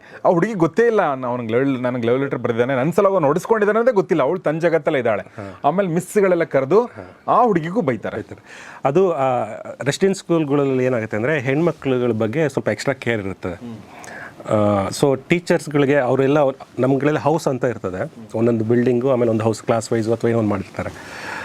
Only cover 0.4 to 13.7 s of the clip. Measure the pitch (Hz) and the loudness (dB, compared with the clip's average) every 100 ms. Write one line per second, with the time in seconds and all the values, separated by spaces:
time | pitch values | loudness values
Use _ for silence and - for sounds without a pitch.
0.4 | 208 208 160 - 233 220 165 131 127 123 | 2 0 0 2 2 4 2 0 -4 -4
1.4 | 117 117 139 131 127 123 113 127 139 135 | 0 0 2 0 -2 -2 0 0 0 -4
2.4 | 117 113 120 135 120 - 190 190 139 165 | -2 0 0 0 0 2 2 4 2 2
3.4 | - 220 202 214 240 208 160 170 135 185 | 0 2 2 2 2 2 2 2 0 0
4.4 | 156 156 170 160 147 147 117 101 - - | -2 0 2 2 0 0 0 0 -4 -14
5.4 | 98 92 139 175 196 165 - 214 190 175 | -14 -4 0 0 0 -2 -2 2 2 2
6.4 | 160 139 131 190 240 - 90 - - 175 | 2 0 4 2 2 -4 -18 -10 0 4
7.4 | 240 175 160 202 156 113 98 107 - 104 | 4 2 -2 -2 -2 -2 -4 -8 -10 -14
8.4 | - - - - 139 147 190 156 135 123 | -20 -20 -20 -4 0 2 2 2 0 0
9.4 | 107 110 - - 123 - 196 190 - 165 | -2 -8 -12 -8 -6 0 0 0 0 0
10.4 | 147 143 139 131 127 123 110 107 127 156 | 2 2 2 2 0 0 -2 -2 -2 -2
11.4 | 123 139 165 160 139 127 123 110 110 135 | 0 0 0 0 -2 0 0 0 0 0
12.4 | 151 - 117 104 - 131 123 113 98 92 | -2 -2 -2 -2 -2 -4 -2 -4 -4 -8
13.4 | 95 85 120 | -8 -8 -12